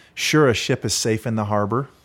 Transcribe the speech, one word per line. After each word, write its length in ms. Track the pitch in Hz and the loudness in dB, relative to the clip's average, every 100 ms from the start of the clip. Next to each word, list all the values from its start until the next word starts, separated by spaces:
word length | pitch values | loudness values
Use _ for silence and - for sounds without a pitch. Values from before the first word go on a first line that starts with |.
| _ | _
"Sure, 340 | - - 156 139 | -6 0 4 4
a 60 | |
ship 300 | 104 - 127 | 2 -2 -2
is 100 | 113 | -2
safe 320 | - 117 110 123 | -2 -2 -2 -2
in 80 | |
the 120 | 110 104 | -4 0
harbor." 420 | 104 101 117 135 _ | 0 0 -2 -4 _